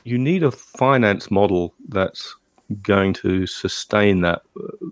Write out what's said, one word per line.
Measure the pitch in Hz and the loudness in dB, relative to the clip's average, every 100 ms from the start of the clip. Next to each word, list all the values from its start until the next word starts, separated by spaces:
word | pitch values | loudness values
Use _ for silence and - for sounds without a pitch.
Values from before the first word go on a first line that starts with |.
you | 117 123 | -6 -2
need | 135 185 | 0 0
a | 147 | 0
finance | - - - 131 135 110 101 - | -2 -10 -2 2 4 4 2 0
model | 98 101 92 87 - 247 | 2 2 2 -2 -8 -6
that's | 101 95 - - - _ _ - 104 | -2 -2 -4 -18 -20 _ _ -12 -6
going | 98 98 98 | 2 2 2
to | 92 95 95 92 | 0 -2 -2 -2
sustain | - 95 - - 107 104 95 | -6 -8 -8 -2 2 4 4
that, | 87 85 _ - | 2 -2 _ -16
uh, | - - - | -16 -14 -14